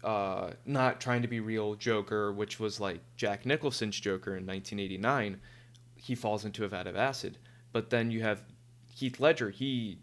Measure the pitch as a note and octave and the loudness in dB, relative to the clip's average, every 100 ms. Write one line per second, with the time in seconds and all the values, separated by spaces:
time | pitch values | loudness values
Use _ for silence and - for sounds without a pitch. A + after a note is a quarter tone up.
0 | - G#2+ G2 F#2+ F#2 - - C3+ B2+ - | 0 2 2 0 -4 -6 -2 2 4 2
1 | - B2 A#2 A#2 A2 A2 G#2+ G#2 - G#2+ | 2 2 2 -2 -2 0 0 0 2 2
2 | G2+ G#2+ G#2 G2+ G#2 - A2 G2+ G2+ E2+ | 2 2 2 0 -4 -2 -4 -2 -2 -4
3 | - - A2 G2+ B2 D#3 D3 B2 A2 G2+ | -8 -2 0 0 2 2 2 0 -2 -2
4 | G2+ F#2+ F#2+ F#2+ F#2 F#2+ G2 G#2 G2 F#2+ | 0 -2 -2 -6 -4 -6 -4 -4 -4 0
5 | A2 C#3 G#2+ G2 - - - - - - | 2 2 0 -4 -12 -20 -20 -20 -20 -12
6 | - A#2+ A2 G#2 G#2 G2+ G#2 F#2+ F2+ F2+ | -6 -2 0 0 -2 -4 -4 -4 -4 0
7 | C3 C3 - - - - - A#2 - A#2+ | 0 0 -6 -8 -16 -20 -6 -4 0 2
8 | A#2 A2+ A2 G#2 - - - - - - | 2 2 2 0 -4 -20 -20 -20 -20 -6
9 | C3 B2 C#3+ D#3+ A2 F#2+ C3+ B2+ A2 F2+ | -4 4 6 6 2 -2 0 0 -2 -6